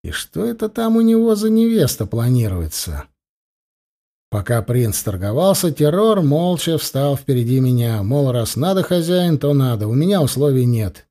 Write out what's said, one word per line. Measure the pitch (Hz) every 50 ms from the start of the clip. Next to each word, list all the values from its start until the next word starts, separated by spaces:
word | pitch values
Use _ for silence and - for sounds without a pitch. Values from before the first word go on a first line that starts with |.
И | - 82
что | 76 - - - _ 160 202
это | 233 233 226 220 220
там | - - 226 226 220
у | 226
него | 226 226 226 226 226 226 220
за | 208 214 220
невеста | 220 226 226 233 226 214 147 117 - - 107
планируется? | 98 - 117 117 127 127 123 113 104 92 90 82 78 - - - 85 78 69 - _ _ _ _ _ _ _ _ _ _ _ _ _ _ _ _ _ _ _ _ _ _ _ _ _
Пока | - 104 92 - 120 113
принц | 98 - 120 123 120 110 101 -
торговался, | - 113 98 90 92 101 110 139 175 196 190 190 - 170
террор | 135 - 151 147 160 190 214 226 220 196
молча | 160 139 143 156 175 180 180 156 - 170 165 151
встал | - - - 135 143 143 139
впереди | 135 - - 135 123 117 117 127 131
меня, | 131 127 123 120 120 117 113 107
мол, | 95 101 135 147 143 131
раз | 120 120 110 - -
надо, | 113 143 185 190 190
хозяин, | - - 180 175 165 165 180 180 180 175 160 135
то | - 143
надо, | 147 139 135 127 120 104 104
у | 107 117
меня | 135 156 190 202 185
условий | 151 127 - 127 143 147 135 127 123
нет. | 120 120 113 107 95 - - - _